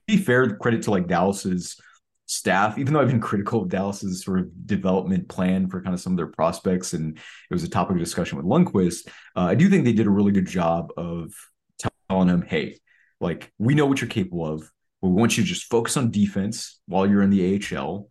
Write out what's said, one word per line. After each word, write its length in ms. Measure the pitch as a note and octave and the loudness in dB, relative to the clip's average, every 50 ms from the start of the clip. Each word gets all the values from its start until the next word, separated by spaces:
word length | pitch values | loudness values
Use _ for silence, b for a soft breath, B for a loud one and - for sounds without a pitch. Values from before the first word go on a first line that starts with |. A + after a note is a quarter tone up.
| _ | _
be 120 | - A3 | 0 0
fair, 380 | F#3 - - B2 B2+ B2+ A#2 G2 | 2 4 4 4 4 4 2 0
credit 260 | - - B2 A2+ - - | -2 0 0 0 0 0
to, 80 | A#2 | 0
like, 160 | G#2 F#2 F2 | 0 0 0
Dallas's 720 | E2+ F2 E2+ F2+ G2 G2 - - G2 F#2 F2+ E2+ - - b b b b b _ _ _ _ _ | 0 0 2 2 2 0 -2 -2 -2 -2 -2 -4 -8 -14 b b b b b _ _ _ _ _
staff, 500 | - - - - G2+ F#2 F#2+ G#2 A2 A2 | -10 -10 -4 0 0 2 2 2 0 0
even 160 | - C#3 B2 D#3 | -2 -2 0 2
though 60 | D3+ | 2
I've 80 | C3 | 4
been 140 | A#2+ C3+ G#2 | 4 2 0
critical 420 | - - - G2 G2 - A#2+ A2+ F#2+ | 0 -2 -2 -4 -2 -2 -2 -2 -2
of 60 | F2+ | -2
Dallas's 540 | F#2+ F#2+ G2 G2+ G2+ - - G2 F2+ F2+ - | -2 -2 -2 -2 -4 -6 -6 -6 -6 -6 -4
sort 180 | G2 F#2 F#2 | -2 -2 -2
of 260 | F2 - - - F2 | -2 -4 -8 -16 -6
development 600 | - G#2 F#2 F#2+ F#2+ F#2 F#2+ F2+ F2+ F#2+ F2+ F2+ | -4 -4 -2 0 2 2 2 0 0 -2 -2 -2
plan 420 | - - - F#2 F#2 F#2 F#2+ F#2+ F#2 | -4 -4 -2 0 0 0 0 0 -2
for 120 | - F2+ | -4 -6
kind 140 | - F#2 F2+ | -4 -4 -6
of 60 | F2 | -4
some 120 | - F#2 F#2 | -2 -2 -2
of 40 | |
their 100 | F2 D#2 | -2 -2
prospects, 680 | D#2 - - D#2+ E2+ F#2 - - G2 F2+ F2+ - - F2+ | -4 -2 0 0 0 0 -2 -2 -2 -2 0 -2 -4 -6
and 240 | D#2+ D#2 D#2 D#2 | -6 -6 -6 -8
it 360 | - - - - - - _ F#2 | -10 -18 -20 -20 -20 -10 _ -4
was 100 | F2 E2 | -4 -4
a 60 | - | -2
topic 260 | - F2 F2 - F#2+ | -2 -2 0 0 0
of 40 | E2+ | -2
discussion 380 | E2+ - - - E2+ - E2 | -2 -2 -4 -4 -4 -4 -6
with 80 | C#2+ D2+ | -6 -2
Lundqvist, 640 | F2+ B2+ - - - - G2+ F2+ F2 E2 - - B B B B B B | 0 2 2 2 2 2 2 2 2 0 -4 -12 B B B B B B
uh, 100 | - F2+ | -2 0
I 100 | E2+ G2 | 2 4
do 140 | B2 F3 G3+ | 4 4 6
think 160 | G3 F3+ B2+ | 4 4 4
they 80 | A#2+ A2+ | 4 2
did 120 | G#2 A2 | 4 4
a 60 | G2+ | 4
really 220 | G2 G2+ G2+ G2+ G2 | 4 4 4 4 4
good 140 | F#2+ F2+ | 2 0
job 440 | - - F2+ E2+ E2 E2+ E2+ D#2+ D#2+ - | 0 -2 -2 0 0 0 0 -2 -6 -8
of 360 | - E2+ E2+ E2+ E2+ E2 - - - - _ _ _ _ _ _ - - A2+ - _ _ - | -10 -8 -8 -8 -8 -10 -10 -14 -20 -20 _ _ _ _ _ _ -8 -8 -8 -8 _ _ 0
telling 180 | F#2+ F#2+ F#2 | 2 4 4
him, 160 | F2+ F2+ F2 F2 | 4 4 2 0
"Hey, 340 | - F#2 D#2 C2+ - - - _ b b b b b b _ | 0 -2 -4 -4 -4 -8 -16 _ b b b b b b _
like, 320 | - F2 D#2+ - - - _ | -4 -4 -4 -6 -10 -18 _
we 160 | - G#2 B2 D3 | -2 0 2 4
know 140 | D3+ D3 | 4 4
what 120 | C#3 C#3 C3+ | 4 2 0
you're 80 | A#2+ | -2
capable 380 | - - A2 F#2 F#2 F2+ E2+ E2 | -4 -2 -4 -4 -2 -4 -6 -4
of, 260 | D#2 D#2 D#2 D#2 - _ _ _ _ _ _ | -4 -6 -8 -10 -14 _ _ _ _ _ _
but 60 | - | 0
we 120 | F#2 F2+ G2+ | 2 4 4
want 160 | A#2 A2+ A#2 | 4 2 2
you 80 | A#2+ G2+ | 0 0
to 60 | E2+ | -2
just 140 | F2 - - | -2 -6 -6
focus 340 | - A#2+ A2+ A2+ - - | -2 0 0 0 0 -2
on 140 | D3+ A#2+ A2+ | 0 0 0
defense 680 | G#2 G#2 G2+ G2+ - G2 F#2+ G#2+ A#2 - - - - _ _ | 2 2 0 2 0 -4 -4 -4 -6 -8 -12 -14 -16 _ _
while 240 | - F2 F#2+ G2 G2+ | -4 0 2 2 4
you're 140 | G2+ G2+ G2 | 4 4 4
in 80 | G2 | 4
the 120 | G2 G2 F2 | 4 4 2
A 120 | F2+ G2 | 2 0
H 180 | G2+ - - F2+ | -2 -4 -6 -6
L 340 | C#2+ C#2 D2+ F2+ G2+ - b | -6 -6 -6 -8 -10 -12 b